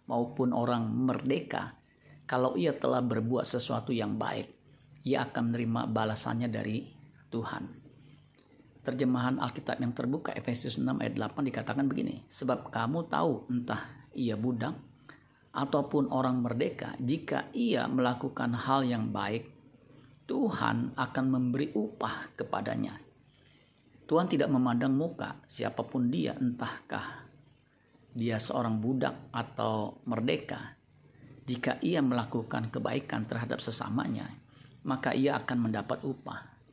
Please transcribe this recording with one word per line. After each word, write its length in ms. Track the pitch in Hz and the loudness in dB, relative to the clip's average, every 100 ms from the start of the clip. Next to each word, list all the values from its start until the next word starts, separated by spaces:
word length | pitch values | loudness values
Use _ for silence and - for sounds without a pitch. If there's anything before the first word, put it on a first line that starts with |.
| - | -2
maupun 400 | 120 120 - 123 | 0 0 2 2
orang 400 | 120 120 120 113 | 4 2 2 2
merdeka, 880 | 117 131 110 127 170 - - 131 - _ _ - - - | 2 2 2 0 0 0 -4 -4 -12 _ _ -20 -16 -2
kalau 320 | 127 127 - | 2 2 4
ia 160 | 165 | 2
telah 320 | 139 127 127 123 | 2 2 2 2
berbuat 400 | 113 113 127 - | 2 2 0 0
sesuatu 480 | 123 - 120 117 | -2 -2 -2 0
yang 240 | 117 104 107 | -2 0 -2
baik, 320 | 107 110 - - - - - - 127 | -2 -4 -6 -14 -20 -20 -20 -6 0
ia 240 | 135 120 | 2 2
akan 240 | 123 117 | 0 0
menerima 400 | 117 113 117 113 | 0 0 0 0
balasannya 560 | 110 110 110 120 117 120 | 0 0 -2 -2 -2 -2
dari 400 | 110 107 110 - - - - - | -2 -2 -4 -6 -18 -20 -20 -6
Tuhan." 400 | 117 113 - - - - - - - - - _ - - - | -4 -4 -6 -8 -12 -20 -20 -20 -20 -20 -20 _ -20 -20 -8
Terjemahan 560 | - 127 127 123 127 135 | -4 2 4 4 4 2
Alkitab 400 | - - - - | -2 -4 -4 0
yang 160 | 120 | 0
terbuka, 400 | 120 123 143 - | 0 0 0 -2
Efesus 480 | - - 117 123 110 | -4 -2 -2 -2 -2
enam 240 | 127 120 117 | 0 0 0
ayat 160 | 110 | -2
delapan 320 | 107 - 135 | -4 -2 -2
dikatakan 320 | 113 113 113 139 | -2 -2 2 2
begini, 400 | - - - - | 2 -2 -4 -10
"Sebab 480 | - 131 123 - | -4 0 0 0
kamu 400 | 113 117 165 160 | 0 0 0 0
tahu, 320 | - 170 117 - | 2 2 0 0
entah 560 | 123 120 113 - - - - | -2 0 -4 -4 -16 -12 -2
ia 160 | 120 | 0
budak 400 | 104 123 117 135 - - - - - - _ - | 2 0 0 -2 -4 -12 -20 -20 -20 -20 _ -8
ataupun 560 | 135 139 147 143 147 135 | -2 2 2 2 2 2
orang 320 | 131 131 127 | 2 2 2
merdeka, 560 | 120 117 - - - - | 2 2 0 -2 -8 -2
jika 560 | 123 160 - 139 - | 0 0 0 -2 -2
ia 320 | - 233 - - | 0 2 2 2
melakukan 720 | 127 123 123 - - 120 117 | 2 2 2 -4 -2 0 0
hal 320 | 131 135 127 | 2 2 4
yang 240 | 120 110 | 0 0
baik, 400 | 104 101 113 - - - - - - - - - | 0 0 -2 -6 -18 -20 -20 -20 -20 -20 -16 -4
Tuhan 720 | 262 226 - 117 113 123 - | 0 0 2 2 2 -2 -2
akan 280 | 123 135 131 | -2 0 2
memberi 400 | 131 123 127 156 214 | 4 2 2 0 0
upah 560 | 214 - 110 - - | -2 -2 -4 -4 -10
kepadanya." 640 | - - 98 101 113 98 101 - _ _ _ - - _ _ _ - - | -8 -4 -2 -2 -2 -2 -6 -18 _ _ _ -20 -20 _ _ _ -12 2
Tuhan 160 | 160 180 | 2 4
tidak 240 | 147 143 | 2 4
memandang 400 | 131 123 120 135 | 4 4 4 2
muka 480 | 135 165 - - - - | 2 0 -4 -8 -10 -12
siapapun 640 | - 110 - - 127 120 | -4 -4 -2 -2 0 2
dia, 240 | 170 156 | 2 -2
entahkah 960 | - 123 120 113 - - - - - - - - _ _ _ _ _ - | 0 0 0 -6 -6 -6 -6 -6 -12 -18 -20 -20 _ _ _ _ _ -12
dia 320 | 120 117 107 | -4 -2 0
seorang 400 | - 127 113 110 | 0 0 0 2
budak 480 | 117 131 139 - - | 2 2 0 -2 -8
atau 720 | 117 117 - 113 110 107 - 120 | -6 -6 -2 0 0 -2 -6 -4
merdeka. 720 | 110 120 - - - - - _ - - - - - - | 0 2 0 -2 -10 -10 -16 _ -20 -20 -20 -20 -12 -6
Jika 320 | 120 165 127 - | -2 0 0 2
ia 160 | 170 | 2
melakukan 720 | 131 120 117 120 117 123 113 | 4 2 0 -4 -2 -4 -2
kebaikan 560 | 120 - 131 - 110 107 | -2 -2 -2 -2 -4 -2
terhadap 320 | 117 117 123 | -4 -2 -4
sesamanya, 640 | - 110 - 110 - 110 104 - - - - - | -4 -6 -2 -2 -2 -4 -6 -12 -20 -20 -20 -10
maka 320 | - 131 127 | -4 -2 0
ia 240 | - 139 131 | 2 2 2
akan 320 | - 123 113 | 0 2 2
mendapat 320 | 107 101 - | 0 -2 -2
upah. 400 | 139 127 - - - - - | -2 -6 -8 -10 -12 -20 -20